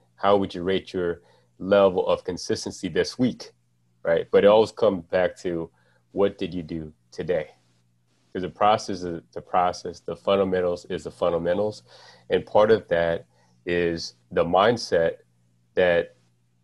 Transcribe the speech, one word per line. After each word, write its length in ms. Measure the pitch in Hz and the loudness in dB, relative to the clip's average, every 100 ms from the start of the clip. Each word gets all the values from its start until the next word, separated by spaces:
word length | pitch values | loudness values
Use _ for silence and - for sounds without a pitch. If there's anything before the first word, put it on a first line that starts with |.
| _ _ | _ _
how 220 | 98 101 | 2 2
would 160 | 98 90 | 0 -4
you 80 | |
rate 300 | 87 95 - | -4 -4 -4
your 280 | 95 87 82 _ _ _ - | -4 -4 -6 _ _ _ -12
level 480 | 92 101 98 92 - | 2 4 4 4 0
of 160 | 87 | -2
consistency 640 | - 87 - 110 - 98 92 | -4 -8 -6 -6 -8 -10 -4
this 300 | 87 87 - | -2 -2 -2
week? 320 | 123 87 - _ _ _ _ _ | -4 -4 -14 _ _ _ _ _
Right? 240 | 85 82 - | -2 -2 2
But 120 | 98 98 | 4 6
it 20 | |
always 240 | 107 107 | 6 4
comes 340 | - 110 95 82 | 0 0 0 -2
back 320 | 92 90 - | -2 -2 -4
to, 280 | 92 85 82 _ _ _ _ | -6 -6 -8 _ _ _ _
"What 260 | 90 98 101 | -2 -2 -2
did 160 | 90 | -8
you 100 | 87 | -8
do 300 | 80 85 78 - _ | -8 -10 -12 -16 _
today?" 400 | - 82 85 76 _ _ _ _ _ _ _ _ | -10 -4 -4 -6 _ _ _ _ _ _ _ _
'Cause 80 | 95 | -10
the 60 | 90 | -8
process 540 | - 104 110 - 95 | 0 2 2 -2 -8
is 180 | 90 82 - | -8 -10 -12
the 80 | - | -16
process, 580 | - 95 90 - 90 82 | -4 0 0 -2 -10 -12
the 160 | - 82 | -12 -6
fundamentals 720 | - 98 98 92 90 87 - | 0 2 2 0 -2 -4 -8
is 180 | 90 | -10
the 80 | 80 | -10
fundamentals. 720 | - 90 85 85 90 87 - - - - - - | -4 -2 0 0 -2 -2 -6 -18 -20 -20 -20 -4
And 160 | 92 - | -4 0
part 260 | 107 107 | 2 4
of 160 | 110 - | 4 2
that 380 | 85 85 85 - _ _ _ - | 0 0 -2 -6 _ _ _ -4
is 500 | 87 87 82 - - _ | -2 0 -2 -8 -16 _
the 140 | 90 85 | -2 2
mindset 720 | 90 104 120 - 90 82 - _ _ _ _ _ - | 4 4 2 0 0 0 -2 _ _ _ _ _ 0
that 400 | 90 85 - _ _ _ _ _ | 2 2 -2 _ _ _ _ _